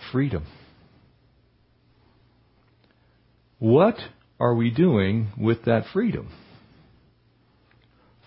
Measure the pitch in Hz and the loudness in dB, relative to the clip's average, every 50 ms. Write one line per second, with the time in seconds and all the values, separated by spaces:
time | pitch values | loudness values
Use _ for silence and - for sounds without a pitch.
0 | - - - 123 139 143 117 80 76 - - - - - _ _ _ _ _ _ | -8 -6 -4 -2 -2 -2 -4 -6 -8 -12 -16 -20 -20 -20 _ _ _ _ _ _
1 | _ _ _ _ _ _ _ _ _ _ _ _ _ _ _ _ _ _ _ _ | _ _ _ _ _ _ _ _ _ _ _ _ _ _ _ _ _ _ _ _
2 | _ _ _ _ _ _ _ _ _ _ _ _ _ _ _ _ _ _ _ _ | _ _ _ _ _ _ _ _ _ _ _ _ _ _ _ _ _ _ _ _
3 | _ _ _ _ _ _ _ _ _ _ _ _ 123 110 117 143 180 220 233 - | _ _ _ _ _ _ _ _ _ _ _ _ 0 4 4 4 4 4 2 -2
4 | - - - _ _ _ _ - 123 120 120 117 117 120 117 123 170 185 143 107 | -8 -18 -20 _ _ _ _ -2 -2 0 0 0 0 0 0 2 2 4 4 2
5 | 95 92 101 113 113 104 101 - 107 110 117 113 - 123 117 113 110 - - 185 | 2 0 0 -2 -4 -6 -6 -2 0 0 0 0 0 0 0 0 -2 -4 -4 -4
6 | 233 233 - - 110 - - - - - - - _ _ _ _ _ _ _ _ | -4 -2 -4 -6 -10 -14 -18 -20 -20 -20 -20 -20 _ _ _ _ _ _ _ _
7 | _ _ _ _ _ _ _ _ _ _ _ _ _ _ _ _ _ _ _ _ | _ _ _ _ _ _ _ _ _ _ _ _ _ _ _ _ _ _ _ _
8 | _ _ _ _ _ | _ _ _ _ _